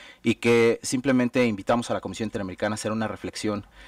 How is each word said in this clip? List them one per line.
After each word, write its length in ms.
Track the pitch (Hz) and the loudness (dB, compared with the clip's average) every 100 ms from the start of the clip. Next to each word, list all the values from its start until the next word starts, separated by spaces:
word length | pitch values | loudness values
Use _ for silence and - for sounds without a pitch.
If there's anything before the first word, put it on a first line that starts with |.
| - - | -20 -6
y 120 | 120 110 | -2 0
que 440 | 117 117 117 110 | 4 6 6 2
simplemente 640 | - 131 139 127 120 131 123 | -2 -2 2 2 2 2 2
invitamos 440 | 101 - 120 117 | 0 0 0 0
a 40 | |
la 80 | 104 | -4
Comisión 260 | 98 95 110 | -4 -6 -6
Interamericana 460 | 113 98 90 104 | -6 -8 -4 -4
a 20 | 107 | -2
hacer 160 | 110 | -4
una 160 | 110 107 | -4 -4
reflexión 580 | 95 90 - 107 104 - - | -6 -10 -6 -4 -4 -8 -20